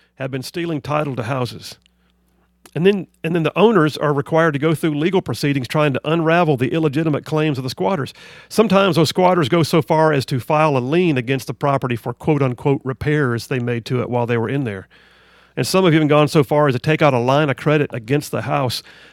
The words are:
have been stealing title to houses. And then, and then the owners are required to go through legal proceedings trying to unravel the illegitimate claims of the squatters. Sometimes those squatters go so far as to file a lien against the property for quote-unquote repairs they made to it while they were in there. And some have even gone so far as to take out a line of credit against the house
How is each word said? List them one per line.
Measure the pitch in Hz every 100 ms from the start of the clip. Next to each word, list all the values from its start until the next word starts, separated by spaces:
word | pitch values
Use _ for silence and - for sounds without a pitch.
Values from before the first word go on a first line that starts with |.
| _ -
have | 135
been | 131
stealing | 123 175 170 156
title | 131 151 147 123
to |
houses. | 117 131 120 107 - - _ _ _ _ _ _ _ _ -
And | 143 180
then, | 202 160 _
and | 165 170
then |
the | 151 -
owners | 208 214 156 -
are | 151
required | 143 135 160 165
to | 139
go | 156
through | 160 165 147
legal | 165 185
proceedings | - - 147 135 120
trying | 156 151
to | 131 147
unravel | 165 160 165 170 131
the | 131
illegitimate | 160 156 135 160 143 -
claims | 156 156 131
of | 127
the |
squatters. | - 190 190 127 - - - -
Sometimes | - 220 190 196 156
those | 156
squatters | - 180 180 135
go | 170
so | 156 175
far | - 156 156
as | 147 123
to | 131
file | - 151 156 135
a |
lien | 123 165 180 135
against | 117 135 -
the |
property | 131 143 139 131 120
for | -
quote-unquote | 120 - 147 135 120 147 139 127
repairs | 131 147 151 135 117 -
they | 135
made | 120 120 110
to | 127
it | 113
while | 123 120
they | 120
were | 113
in | 139
there. | 127 98 - _ _ _ _ _ _ -
And | 135
some | 185
have | 190
even | 156 151
gone | 147 147
so | 165 139
far | 151 147
as | 123
to |
take | - -
out | 151
a | 127
line | 123 139 156
of | 127
credit | 151 151 143
against | 120 110 143 147
the | 127
house | 120 147 131 - - - -